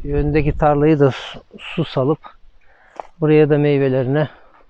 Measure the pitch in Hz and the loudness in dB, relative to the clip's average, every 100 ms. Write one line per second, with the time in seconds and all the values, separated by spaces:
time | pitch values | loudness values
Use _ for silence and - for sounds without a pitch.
0 | 143 143 147 151 147 - 151 147 151 156 | -6 -2 0 0 0 0 0 2 2 4
1 | 139 120 - - - - - - 156 - | 2 0 -10 -18 -20 -20 -14 -8 -6 -2
2 | 131 156 - - - _ - _ _ - | -2 -4 -8 -20 -20 _ -20 _ _ -20
3 | - - 151 151 151 147 147 143 139 131 | -18 -4 2 4 4 2 2 0 0 0
4 | 123 143 151 - - _ _ | -2 -2 -4 -8 -20 _ _